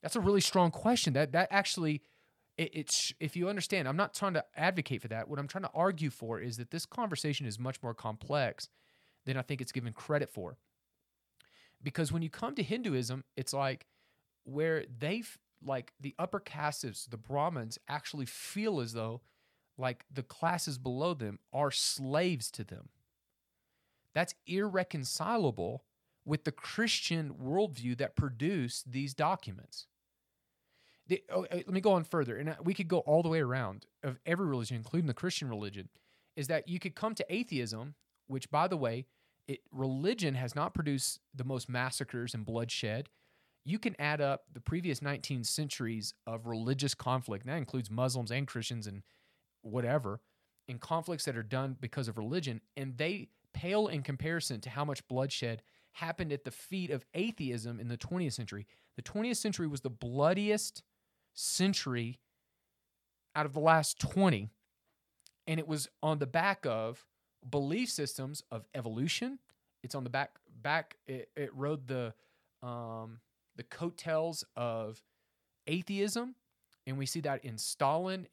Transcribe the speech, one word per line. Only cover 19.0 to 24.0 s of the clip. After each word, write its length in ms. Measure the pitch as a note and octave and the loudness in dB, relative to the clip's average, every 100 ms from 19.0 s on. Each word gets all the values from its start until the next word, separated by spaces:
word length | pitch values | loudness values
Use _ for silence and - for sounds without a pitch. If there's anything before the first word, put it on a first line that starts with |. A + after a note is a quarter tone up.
| A2+ A#2+ _ _ _ _ _ - | -4 -6 _ _ _ _ _ -4
like, 280 | B2+ B2 - | -2 -2 -8
the 120 | C#3 | -8
classes 540 | C3 - E3 - - C3 | -8 0 2 2 0 -2
below 380 | C3 B2 E3 E3 | -2 0 0 0
them 240 | A2 G2+ _ | -4 -6 _
are 200 | B2+ C#3+ | 2 2
slaves 800 | - - - C3+ C#3+ F#3 D#3 A2 | 4 0 0 2 4 4 2 -2
to 120 | - | -6
them. 260 | G#2 F#2 - _ _ _ _ _ _ _ _ _ _ _ | -8 -10 -14 _ _ _ _ _ _ _ _ _ _ _